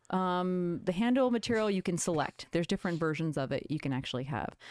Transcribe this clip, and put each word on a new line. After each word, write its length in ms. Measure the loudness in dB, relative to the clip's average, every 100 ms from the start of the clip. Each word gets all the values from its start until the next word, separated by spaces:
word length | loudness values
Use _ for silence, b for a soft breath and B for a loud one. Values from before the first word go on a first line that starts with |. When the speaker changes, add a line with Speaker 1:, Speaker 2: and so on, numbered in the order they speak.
| _
Speaker 1:
of? 80 | 0
Speaker 2:
Um, 640 | 2 2 2 2 0 0 -2
the 80 |
handle 380 | 0 2 4 4
material 380 | 2 0 0 2
you 120 | 2
can 160 | 0 0
select. 500 | 0 0 -2 -6 -4
There's 140 | -2 0
different 320 | 0 0 0
versions 360 | 0 0 -2 -2
of 140 | -2
it 160 | -4 -4
you 80 | -4
can 140 | -2
actually 320 | -2 -2 -6
have. 320 | -4 -4 -6 -8 B